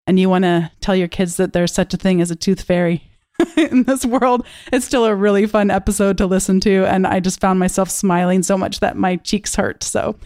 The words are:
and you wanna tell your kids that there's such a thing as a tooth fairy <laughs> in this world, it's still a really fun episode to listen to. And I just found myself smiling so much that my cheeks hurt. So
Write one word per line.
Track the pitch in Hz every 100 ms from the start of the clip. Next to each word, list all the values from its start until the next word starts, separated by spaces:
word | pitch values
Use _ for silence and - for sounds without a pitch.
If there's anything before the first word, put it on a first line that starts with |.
| -
and | 185
you | 185
wanna | 185 185 170 165 -
tell | -
your | 190 175
kids | - 180 175
that | 185
there's | 175 175
such | - 180
a | 180
thing | 190 185
as | 170
a | 165
tooth | - 190
fairy | - 175 170 175 - _ _
<laughs> | - 339 -
in | 330 262
this | 247 269 247
world, | 247 240 247 - - -
it's | 262 -
still | 262 226
a | 202
really | 208 202 208
fun | 214 202
episode | 196 214 202 196 190
to | 190
listen | 185 - 190
to. | 208 190 190
And | 190 190
I | 190
just | 185 -
found | 196 185
myself | 185 - 185
smiling | - 196 175 180 185
so | 175 196
much | 190 -
that | 208 -
my | 185 180
cheeks | - 202 - -
hurt. | 196 - -
So | - - 214